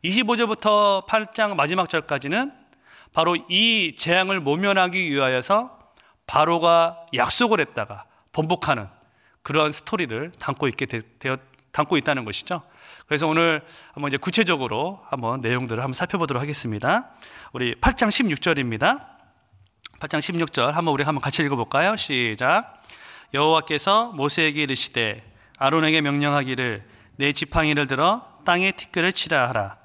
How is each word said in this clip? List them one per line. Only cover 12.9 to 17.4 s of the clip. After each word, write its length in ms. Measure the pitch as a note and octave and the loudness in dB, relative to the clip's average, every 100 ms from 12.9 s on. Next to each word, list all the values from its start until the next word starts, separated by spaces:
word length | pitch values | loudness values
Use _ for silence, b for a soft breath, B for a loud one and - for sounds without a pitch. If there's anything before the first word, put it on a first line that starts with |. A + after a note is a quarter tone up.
| B B | B B
그래서 200 | D3+ D#3+ | -2 0
오늘 380 | D#3+ E3+ D#3 - B B | 2 2 0 -6 B B
한번 160 | - C#3+ | -8 -4
이제 80 | C3+ | -4
구체적으로 880 | F#3 F#3+ F#3 E3 B2 G#2+ D#3+ G3 - | -2 0 2 0 -2 -2 -4 -6 -8
한번 320 | C3+ A2+ C3 | -6 -4 -2
내용들을 420 | A2+ B2 B2+ A2+ | -2 -2 -2 -4
한번 100 | C3 | -4
살펴보도록 480 | B2+ F3+ G3 D#3+ B2+ | -4 -4 -2 -2 -2
하겠습니다. 680 | C#3+ C#3+ A#2+ G#2+ D3+ G3+ C4+ B B B | -4 -6 -6 -4 0 0 -2 B B B